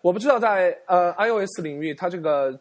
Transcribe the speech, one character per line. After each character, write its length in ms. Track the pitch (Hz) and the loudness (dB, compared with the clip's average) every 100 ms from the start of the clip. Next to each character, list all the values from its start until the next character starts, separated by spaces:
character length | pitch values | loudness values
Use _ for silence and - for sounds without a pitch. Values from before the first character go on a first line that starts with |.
我 100 | 175 | 0
不 80 | 190 | 2
知 80 | 262 | 2
道 100 | 247 | 2
在， 400 | 220 202 180 - - | 2 2 2 0 0
呃 260 | 180 175 | 2 2
，I 160 | 170 220 | 0 0
O 100 | 220 | 0
S 220 | 196 - | -2 -6
领 200 | 156 143 | -8 -6
域， 120 | 160 147 | -8 -6
它 140 | 185 | -6
这 100 | 180 | -4
个 320 | 156 143 135 131 | -2 0 -2 -4